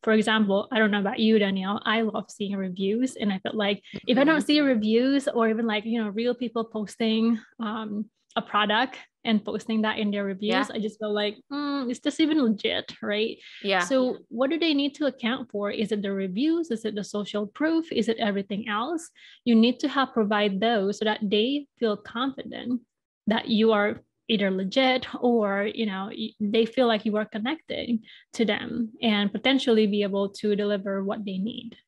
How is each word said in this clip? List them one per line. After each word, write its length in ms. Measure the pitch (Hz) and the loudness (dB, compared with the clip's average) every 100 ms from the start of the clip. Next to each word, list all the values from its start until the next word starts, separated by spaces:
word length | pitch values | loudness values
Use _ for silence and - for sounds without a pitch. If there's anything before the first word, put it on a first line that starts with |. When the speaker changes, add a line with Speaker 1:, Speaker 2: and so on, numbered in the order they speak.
Speaker 1:
For 100 | - | 4
example, 560 | 220 214 220 208 196 - | 2 4 2 2 0 0
I 60 | 233 | 2
don't 120 | 220 | 2
know 100 | 202 | 2
about 200 | 196 - | -2 0
you, 180 | 220 220 | 4 4
Danielle, 420 | 202 190 190 208 | 2 0 -2 -4
I 160 | - 220 | 0 0
love 280 | 220 214 - | 0 -4 -8
seeing 280 | - 196 196 | -10 -6 -4
reviews. 580 | 190 180 190 220 254 | -6 -4 -2 0 -2
And 180 | - 208 | -2 -4
I 60 | 190 | -2
felt 160 | - | -4
like 280 | 214 202 202 - - - | -2 -2 -2 -6 -10 0
if 100 | 254 | 4
I 60 | |
don't 140 | 285 311 | 4 2
Speaker 2:
Mm-hmm. 80 | - | 4
Speaker 1:
see 140 | 302 | 4
reviews 680 | 277 240 214 226 262 277 269 | 4 2 2 2 4 2 0
or 200 | 240 226 | 0 0
even, 180 | 220 233 | 2 0
like, 180 | 214 | -2
you 180 | 220 233 | -2 -4
know, 80 | 214 | -2
real 240 | 196 240 | -2 -2
people 300 | 247 247 233 | -2 -4 -4
posting, 760 | 226 220 202 - 226 220 226 226 - _ | -4 -6 -8 -2 0 2 2 0 -4 _
um, 460 | 220 220 220 208 214 _ _ | -8 -6 -8 -8 -8 _ _
a 80 | - | -6
product 540 | - 208 214 214 269 - - _ | -2 0 4 4 2 -4 -20 _
and 200 | - 214 | 0 0
posting 380 | 208 214 - 220 | 0 -8 -2 0
that 160 | 214 220 | 0 0
in 120 | 208 | -2
their 140 | 202 | -2
reviews, 420 | 202 190 208 190 208 | -4 -4 0 0 0
Speaker 2:
Yeah. 60 | |
Speaker 1:
I 60 | 226 | -4
just 180 | 208 208 | -6 -6
feel 140 | 214 | -4
like, 240 | 208 208 214 _ | -2 -2 -4 _
"Mm, 380 | 277 285 277 247 | -6 -4 -4 -4
is 100 | 247 | -4
this 180 | 302 277 | -4 0
even 240 | 311 320 | 2 4
legit?" 480 | 240 202 - 90 - - | 2 2 0 -2 -4 -10
Right? 380 | 220 208 226 - - - | -4 -2 -2 -6 -18 -8
Speaker 2:
Yeah. 180 | 202 190 | 0 2
Speaker 1:
So 380 | 180 262 254 226 - | 2 2 2 -2 -10
what 220 | 226 269 | -2 0
do 80 | 320 | 2
they 160 | 330 | 2
need 200 | 285 285 285 | 2 0 -2
to 100 | 294 | -4
account 440 | 262 226 269 247 | -2 -4 -4 -6
for? 180 | 202 202 | -6 -4
Is 220 | - 214 | -4 -2
it 100 | 214 | -2
the 100 | 196 | -2
reviews? 580 | 196 196 185 302 330 330 | -4 -4 -2 0 0 -2
Is 120 | 220 | -4
it 100 | 220 208 | -4 -8
the 80 | |
social 420 | 196 208 202 208 208 | -6 -8 -6 -6 -6
proof? 460 | - 311 330 320 | -2 0 0 0
Is 160 | - 208 | -2 0
it 80 | 226 | 0
everything 500 | 226 202 196 202 226 | -2 -2 -4 -6 -4
else? 420 | 208 254 330 - _ - - | -4 -4 -6 -8 _ -20 -8
You 100 | - | 2
need 240 | 226 233 247 | 6 4 2
to 80 | 294 | -2
help 260 | 269 262 | 0 0
provide 440 | - 208 214 208 190 | 0 0 2 2 0
those 400 | 220 233 196 208 | 0 2 0 0
so 60 | |
that 160 | 214 214 | -2 0
they 460 | 208 208 233 285 285 _ | 0 2 2 -2 -6 _
feel 180 | 233 208 | -2 -2
confident 840 | - 233 269 262 - - - 247 _ _ _ _ - | -4 -4 -4 -4 -12 -10 -4 -6 _ _ _ _ -2
that 180 | 220 - | -2 2
you 220 | 214 220 | 4 6
are 300 | 214 208 226 _ _ - | 4 2 -2 _ _ -2
either 220 | 220 196 | 0 2
legit 560 | 190 190 262 262 254 247 - | 0 0 2 2 2 -2 -2
or, 480 | 247 233 208 196 208 | 2 2 2 0 -2
you 100 | - | -2
know, 240 | 220 190 196 - | -4 -4 -8 -8
y-, 160 | 220 _ | -10 _
they 240 | 208 226 | 0 2
feel 220 | 226 - 247 | 2 2 2
like 180 | 214 | 2
you 120 | 226 208 | 0 -2
are 100 | 208 | -2
connecting 720 | 220 226 320 _ - 82 226 - - _ | -4 -4 -6 _ -8 -2 -4 -4 -20 _
to 120 | - | 0
them 480 | 214 208 - 240 226 - | 0 0 -4 -4 -6 -2
and 280 | 233 208 202 | 0 2 0
potentially 540 | 202 247 269 254 220 214 | 0 2 2 4 4 4
be 160 | 208 | 2
able 280 | 202 196 196 | 0 0 -2
to 260 | - 214 202 | -2 -2 0
deliver 480 | 208 208 196 196 | 0 -2 -2 -4
what 200 | 196 220 | -4 -6
they 140 | 202 190 | -6 -4
need. 380 | 208 - 233 - | -6 -6 -14 -18